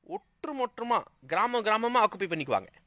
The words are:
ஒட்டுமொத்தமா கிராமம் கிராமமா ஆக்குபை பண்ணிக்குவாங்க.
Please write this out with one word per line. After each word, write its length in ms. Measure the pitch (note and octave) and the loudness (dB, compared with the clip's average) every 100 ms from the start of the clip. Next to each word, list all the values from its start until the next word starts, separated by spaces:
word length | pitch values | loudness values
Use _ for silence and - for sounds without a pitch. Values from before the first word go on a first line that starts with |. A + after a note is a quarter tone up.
| - | -10
ஒட்டுமொத்தமா 920 | E4 _ _ - C#4 B3 - A#3 A3+ - _ C3 | -12 _ _ -10 -4 -6 -4 0 0 -2 _ -4
கிராமம் 380 | E3 A#3 B3 | 0 2 0
கிராமமா 340 | G#3+ G#3+ A#3 B3 | 2 0 2 4
ஆக்குபை 280 | G#3+ F#3 F#3 | 2 2 -4
பண்ணிக்குவாங்க. 400 | D#3+ C3+ G#2 F#2+ _ | -4 0 -2 -2 _